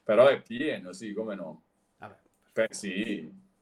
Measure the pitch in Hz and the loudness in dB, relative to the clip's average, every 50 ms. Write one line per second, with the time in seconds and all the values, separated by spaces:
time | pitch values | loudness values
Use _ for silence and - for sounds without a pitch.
0 | _ - 107 110 131 139 123 - - - 113 123 151 151 117 98 95 90 90 95 | _ 4 6 8 8 8 6 2 -2 -8 -6 -4 -4 -4 -4 -6 -8 -12 -14 -12
1 | 113 104 101 107 110 110 98 92 85 78 78 80 _ _ _ _ _ _ _ - | -10 -8 -6 -6 -6 -6 -8 -10 -10 -14 -14 -18 _ _ _ _ _ _ _ -20
2 | - 110 - _ _ _ _ _ _ _ - 113 110 110 - - 107 98 92 98 | -20 -20 -20 _ _ _ _ _ _ _ -2 -2 -2 -2 -4 -8 -10 -6 -6 -4
3 | 110 110 101 80 78 - - - - _ _ _ | -4 -4 -6 -8 -8 -12 -18 -20 -20 _ _ _